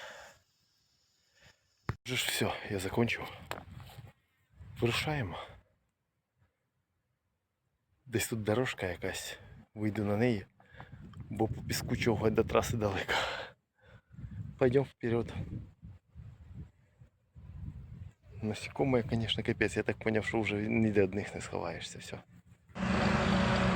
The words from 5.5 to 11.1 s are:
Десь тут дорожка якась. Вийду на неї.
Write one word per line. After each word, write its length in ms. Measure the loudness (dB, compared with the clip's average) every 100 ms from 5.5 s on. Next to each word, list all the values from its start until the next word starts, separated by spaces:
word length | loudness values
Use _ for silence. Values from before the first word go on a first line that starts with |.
| -16 _ _ _ _ _ _ _ _ _ _ _ _ _ _ _ _ _ _ _ _ _ _ _ _ -2
Десь 220 | 0 0
тут 160 | 0
дорожка 440 | 2 2 2 -2 -4
якась. 500 | -2 -4 -6 -8 -12 -16 -20 -16
Вийду 300 | -4 -2 0
на 140 | 0 4
неї. 280 | 4 2 -4 _ _ -20 -18 -16 -16